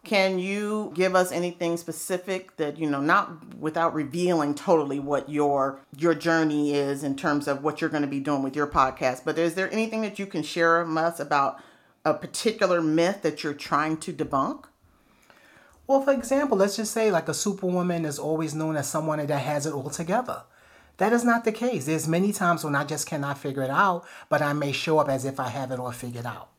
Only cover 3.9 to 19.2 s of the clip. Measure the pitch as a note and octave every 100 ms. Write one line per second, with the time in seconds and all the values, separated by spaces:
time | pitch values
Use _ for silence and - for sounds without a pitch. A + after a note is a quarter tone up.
3.9 | D#3 C#3 E3+ F3 E3+ D3 D3 - E3 C#3+
4.9 | C#3 C#3 C#3 C#3 D3 C#3+ C#3 C3+ C3+ _
5.9 | C#3 E3+ D3+ E3+ E3 D#3 D3 D3 C#3+ C#3
6.9 | C#3 D3 C#3 E3+ D3 C#3+ C3+ D3+ D3 D#3+
7.9 | D3 C#3+ C#3 C#3+ C#3 C3+ C#3 C#3+ D#3 C3
8.9 | - C3+ B2+ D#3+ D#3 E3+ E3+ F#3+ G#3+ A3+
9.9 | A3 G#3+ G3 G3 E3+ D3 F3 E3 E3 E3
10.9 | D#3+ E3 E3 D3 D3 C#3 - - _ _
11.9 | _ D#3 D3+ - - A3+ A3 F#3 F3 D#3+
12.9 | D#3+ E3+ G3 D#3+ D3+ D#3 D3 - D3 D#3
13.9 | D#3 - D3 D#3 C3+ D3 D4+ - _ _
14.9 | _ _ _ _ - _ - _ _ -
15.9 | C4+ C#4 C4+ - C#4 C#4+ G#3 G3 G3 G#3
16.9 | A#3 A3 E3+ E3 D3 G#3 G3 F#3 F3+ F3
17.9 | E3+ D#3 C#3+ D3 D#3+ D#3 D3+ D#3 D#3 C#3
18.9 | D#3+ D#3 D3+